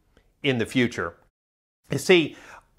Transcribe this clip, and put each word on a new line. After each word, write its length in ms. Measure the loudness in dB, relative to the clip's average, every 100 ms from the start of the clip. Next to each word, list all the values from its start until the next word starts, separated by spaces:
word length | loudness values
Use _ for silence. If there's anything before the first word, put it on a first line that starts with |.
| _ _ _ _
in 160 | -2 -2
the 60 | -2
future." 500 | 0 0 -2 -8 -10 _ _ _ _ _ _ -8
You 80 | -4
see, 380 | 4 4 2 -6 -20 -20 _